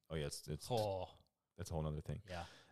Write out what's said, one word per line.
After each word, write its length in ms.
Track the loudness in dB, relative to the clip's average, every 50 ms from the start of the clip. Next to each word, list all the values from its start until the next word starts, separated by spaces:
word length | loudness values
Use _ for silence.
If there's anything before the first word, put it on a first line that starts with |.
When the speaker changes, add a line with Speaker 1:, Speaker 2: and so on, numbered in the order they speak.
| _ -2
Speaker 1:
Oh, 60 | 0
yeah, 120 | 0 0
it's, 200 | 0 -2 -4 -4
it's 220 | -4 -4 -4 0 2
Speaker 2:
Oh. 380 | 4 4 4 4 2 0 -2 -4 -8 -14 -20 _ _ _ _ _ _ -8
Speaker 1:
that's 120 | -4 0
a 40 | 2
whole 80 | 2
nother 180 | 2 2 2 0
thing. 200 | -2 -2 -4 -4 -4 -4
Speaker 2:
Yeah. 120 | -6 -4 -6 -6 -10 -16 -20 -12